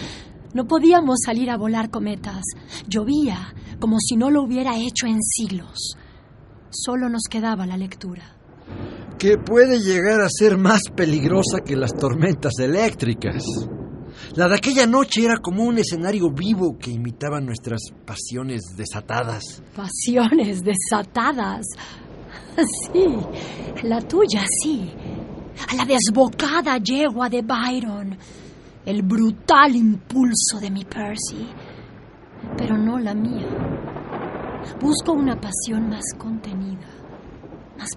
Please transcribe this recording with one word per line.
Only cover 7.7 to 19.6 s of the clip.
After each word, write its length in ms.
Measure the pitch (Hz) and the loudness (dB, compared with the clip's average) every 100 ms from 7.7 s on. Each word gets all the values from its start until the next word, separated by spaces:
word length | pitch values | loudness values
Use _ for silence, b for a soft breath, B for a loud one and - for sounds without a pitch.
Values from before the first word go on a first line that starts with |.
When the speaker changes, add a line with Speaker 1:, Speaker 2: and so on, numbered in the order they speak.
| 185 | -4
Speaker 1:
lectura. 560 | 190 - 185 175 - - - - B B B B B - | -6 -8 -12 -12 -14 -20 -20 -20 B B B B B 0
Speaker 2:
Que 200 | 196 208 | 4 4
puede 420 | - 233 262 247 | 6 8 8 6
llegar 400 | 196 185 190 220 | 4 4 4 4
a 80 | 190 | 2
ser 300 | - 214 190 | 6 6 6
más 240 | 190 220 - | 6 6 4
peligrosa 680 | - 165 151 139 185 - 185 | 0 2 2 2 2 2 0
que 120 | - 135 | -2 -2
las 180 | 123 | -2
tormentas 580 | - 139 139 180 147 143 123 | 0 0 2 2 2 0 0
eléctricas. 880 | 131 180 220 - 117 113 101 - - - - - - - - B B - | 0 2 2 0 -2 -2 -2 -4 -4 -4 -6 -8 -12 -12 -16 B B 0
La 120 | 175 | 2
de 60 | |
aquella 320 | 202 269 269 233 | 2 2 4 6
noche 380 | 262 269 208 | 4 2 2
era 140 | 233 226 | 2 2
como 260 | - 185 | 0 0
un 140 | 233 233 | 2 2
escenario 520 | 196 165 180 214 170 | 0 0 -2 2 0
vivo 460 | 139 190 202 175 117 | 0 0 2 0 -2
que 120 | 127 | -6
imitaba 500 | 117 120 117 147 147 | -6 -6 -6 -4 -4
nuestras 400 | 131 113 123 113 - - | -4 -6 -6 -6 -8 -14
pasiones 720 | - 101 - 123 131 120 87 92 | -14 -12 -8 -8 -6 -6 -8 -10
desatadas. 840 | 104 107 - 117 117 107 - - | -10 -10 -6 -4 -4 -6 -10 -16